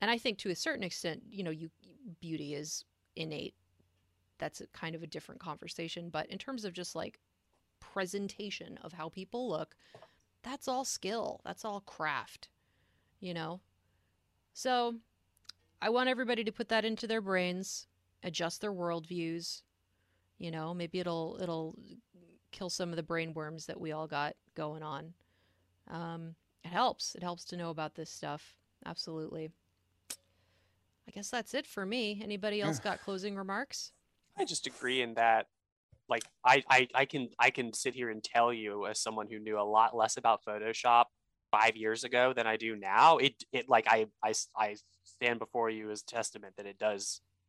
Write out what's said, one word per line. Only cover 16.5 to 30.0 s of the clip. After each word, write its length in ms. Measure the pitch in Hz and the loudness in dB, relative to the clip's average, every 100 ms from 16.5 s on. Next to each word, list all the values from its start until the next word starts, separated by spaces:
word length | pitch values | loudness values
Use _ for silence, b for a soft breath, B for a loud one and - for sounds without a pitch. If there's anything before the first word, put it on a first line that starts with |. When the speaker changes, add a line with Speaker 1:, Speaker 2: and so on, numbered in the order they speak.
Speaker 1:
put 160 | - 226 | -4 0
that 160 | 220 | 2
into 240 | 220 220 214 | 2 -2 -2
their 120 | 220 | -2
brains, 680 | 190 185 180 180 190 - - _ _ _ | 2 2 2 0 -4 -8 -12 _ _ _
adjust 380 | - 160 170 - | -6 -2 -2 -2
their 120 | 208 | -4
worldviews, 880 | 185 175 170 160 175 165 165 170 - - _ _ _ _ _ _ - | -2 -2 -2 -4 -4 -2 -4 -6 -10 -14 _ _ _ _ _ _ -12
you 140 | 170 | -8
know, 220 | 160 160 | -6 -4
maybe 260 | 175 170 185 | -4 -4 -2
it'll, 380 | 175 165 160 - | -2 -2 -2 -4
it'll 340 | 175 160 160 - 202 - _ 175 170 - _ | -4 -2 -4 -8 -16 -20 _ -20 -20 -20 _
kill 180 | - 180 | -8 -6
some 200 | - 175 | -4 -2
of 60 | 165 | -2
the 60 | |
brain 320 | 160 165 165 | -2 -2 -2
worms 320 | 156 151 160 - | -4 -8 -8 -10
that 140 | - | -6
we 100 | 165 | -6
all 140 | 156 156 | -4 -2
got 280 | 147 147 - _ | -2 -2 -4 _
going 280 | - 151 156 | -6 -6 -6
on. 280 | 156 143 160 - _ _ _ _ _ _ - | -6 -8 -10 -18 _ _ _ _ _ _ -12
Um, 440 | 165 170 165 165 165 _ _ | -8 -6 -8 -10 -14 _ _
it 40 | 170 | -4
helps. 460 | 175 254 - - - | 0 2 0 -6 -6
It 60 | |
helps 220 | 175 175 - | -6 -6 -8
to 100 | 175 | -6
know 140 | 170 | -6
about 260 | 160 156 - | -4 -6 -8
this 140 | 156 | -12
stuff. 460 | - 147 147 - - _ _ - | -8 -8 -8 -10 -20 _ _ -10
Absolutely. 640 | 151 - 160 156 160 160 - _ _ _ _ | -8 -6 -6 -6 -8 -10 -12 _ _ _ _